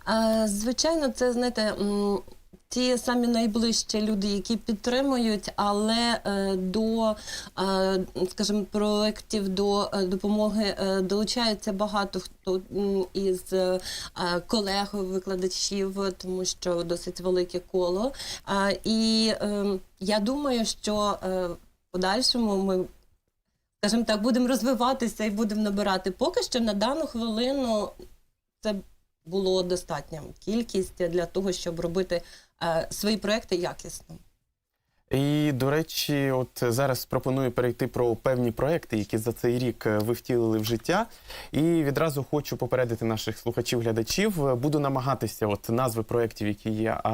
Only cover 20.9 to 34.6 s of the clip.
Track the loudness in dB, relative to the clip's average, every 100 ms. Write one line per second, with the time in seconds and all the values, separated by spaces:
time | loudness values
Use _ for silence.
20.9 | 0 0 0 -2 -2 -2 -6 -14 _ _
21.9 | -2 2 2 2 2 2 2 2 0 -2
22.9 | -8 _ _ _ _ _ _ _ -4 0
23.9 | 2 2 2 4 4 4 4 2 4 2
24.9 | 2 -2 0 -2 0 0 2 0 2 2
25.9 | 2 0 0 0 2 0 0 0 2 0
26.9 | 0 -2 -4 -2 0 0 0 0 0 -2
27.9 | -8 -20 -20 _ _ _ _ -4 -4 -8
28.9 | -20 _ _ -6 0 2 2 2 -2 -2
29.9 | -8 -8 -12 -12 -10 -2 -2 0 -2 -2
30.9 | -2 0 0 0 -2 -2 -2 -4 -4 -2
31.9 | -2 0 -2 -4 -20 _ -4 0 0 -2
32.9 | -2 0 0 0 -2 0 -2 -2 -6 -14
33.9 | -14 -16 -20 -20 _ _ _